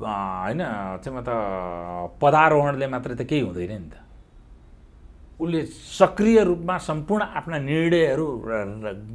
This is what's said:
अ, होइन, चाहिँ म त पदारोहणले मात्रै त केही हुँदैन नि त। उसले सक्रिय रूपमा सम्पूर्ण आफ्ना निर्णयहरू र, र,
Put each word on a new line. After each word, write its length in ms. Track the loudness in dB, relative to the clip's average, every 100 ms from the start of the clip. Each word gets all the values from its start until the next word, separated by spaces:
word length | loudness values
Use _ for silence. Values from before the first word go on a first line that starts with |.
अ, 400 | -6 -4 -4 -4
होइन, 140 | -2 -2 -4 -4 -6 -8
चाहिँ 200 | -8 -8
म 20 |
त 60 | -4 -2 -2 -4 -6 -6 -8 -8 -8 2
पदारोहणले 640 | 4 8 6 6 2 -2 -4
मात्रै 280 | -4 -6
त 80 | -6
केही 180 | -2 0
हुँदैन 420 | -2 -4 -8 -8
नि 60 | -12
त। 40 | -18 -20 -20 -20 -20 -20 -20 -20 -20 -20 -20 -20 -20 -18 -6
उसले 260 | -2 -2 -4
सक्रिय 800 | -10 -6 4 4 6 6 6
रूपमा 340 | 6 0 -2 -4
सम्पूर्ण 440 | -4 -4 -2 -2
आफ्ना 360 | -2 -6 -6 -4
निर्णयहरू 840 | 0 2 4 4 4 2 -2 -4 -4
र, 40 |
र, 420 | -4 -4 -8 -10 -10 -12